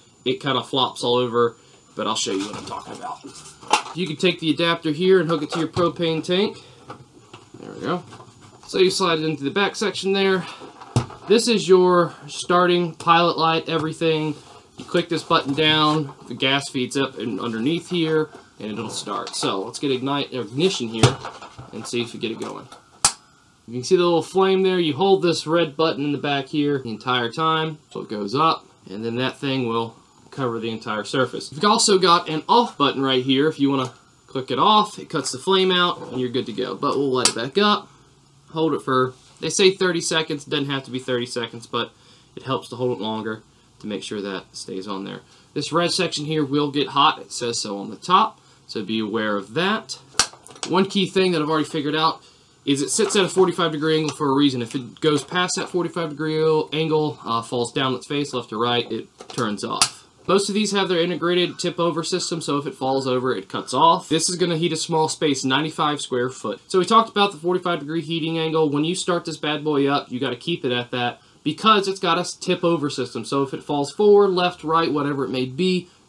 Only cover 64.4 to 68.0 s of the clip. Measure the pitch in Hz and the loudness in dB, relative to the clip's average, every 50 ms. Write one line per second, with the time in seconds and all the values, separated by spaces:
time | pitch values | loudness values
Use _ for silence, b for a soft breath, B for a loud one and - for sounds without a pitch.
64.4 | 180 170 170 156 165 170 160 156 - - 165 160 156 - - - 165 151 139 131 | 0 0 0 0 0 0 -2 -2 -4 -2 0 0 0 0 0 0 0 0 0 2
65.4 | - 131 131 139 156 156 - - 160 147 147 139 - - 131 123 123 127 127 - | 0 0 2 2 0 -2 -2 -2 -2 -2 -2 -4 -6 -4 -2 -2 -2 -2 -4 -6
66.4 | - 110 98 - - - - 185 175 - 226 226 226 226 - 208 202 202 190 151 | -6 -8 -8 -8 -6 0 2 2 4 6 6 4 4 4 2 2 2 2 0 -2
67.4 | 160 175 180 185 - 180 175 156 143 143 160 165 | -2 -2 -2 0 0 -2 -2 -2 -4 -4 -4 -4